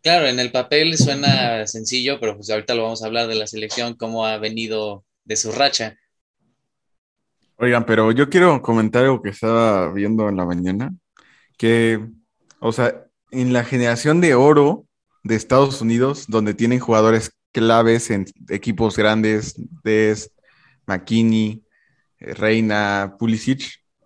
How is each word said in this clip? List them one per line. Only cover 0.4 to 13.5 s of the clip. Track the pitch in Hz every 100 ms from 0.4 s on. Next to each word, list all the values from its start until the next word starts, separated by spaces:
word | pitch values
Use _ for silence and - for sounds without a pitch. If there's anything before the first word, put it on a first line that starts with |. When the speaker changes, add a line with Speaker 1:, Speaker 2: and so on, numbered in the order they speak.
| 123
Speaker 1:
papel | 127 123 147 160 160
suena | 135 139 143 131 123 113 107
sencillo, | 113 110 127 123 139
pero | 110 101
pues | 101
ahorita | 107 107
lo | 117
vamos | 110 110
a | 110
hablar | 117 113
de | 110
la | 107
selección, | 107 107 - 120 117
cómo | 113 113 110
ha | 110
venido | 107 110 110 110 107 98 _ _
de | - 107
su | 113
racha. | 113 139 - 110 - _ _ _ _ _ _ _ _ _ _ _ _ _ _ _ -
Speaker 2:
Oigan, | 120 120 117
pero | 113 110
yo | 117 143
quiero | 185 180 139
comentar | - 113 110 123 135
algo | 120
que | 104
estaba | 101 113 113 113 98 82
viendo | 98 104 113 107
en | 95
la | 87
mañana, | 87 90 98 139 185 _ _ _ _ _ -
que, | 113 117 113 110 110 - _ _ _ -
o | 113
sea, | 117 120 - - _ _
en | 127 127